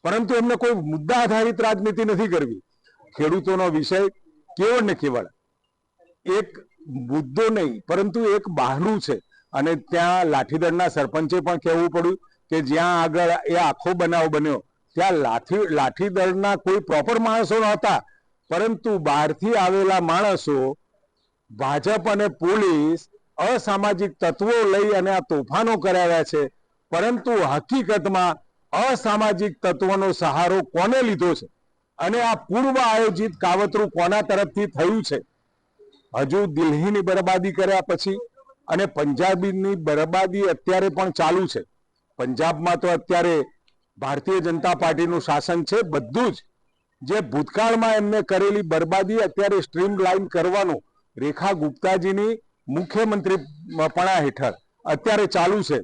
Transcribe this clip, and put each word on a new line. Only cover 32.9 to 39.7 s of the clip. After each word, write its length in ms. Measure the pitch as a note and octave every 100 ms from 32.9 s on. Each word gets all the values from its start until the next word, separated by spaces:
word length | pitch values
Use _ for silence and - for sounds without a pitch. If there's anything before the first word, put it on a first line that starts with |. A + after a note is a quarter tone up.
| A3 A3 F3 G#3+ D#3
કાવતરું 540 | F#3 F3+ G3+ G3+ G#3
કોના 320 | E3 F3 G#3
તરફથી 440 | G#3 G3 G3+ - G3+
થયું 360 | C#3 E3 A3
છે? 160 | F3+ C3+ - _ _ _ _ _ - _ _
હજુ 320 | A2+ C#3 F3+ G3+
દિલ્હીની 540 | D3 E3 D3+ F3+ G#3
બરબાદી 520 | F#3 F#3 F3+ F#3 F#3+
કર્યા 280 | F#3 F#3+ F#3+
પછી 380 | F#3 E3+ - G3 - _ _ - -
અને 180 | E3 G3
પંજાબીની 920 | - D3 C3+ F3+ F#3+ G3 F#3+ F#3+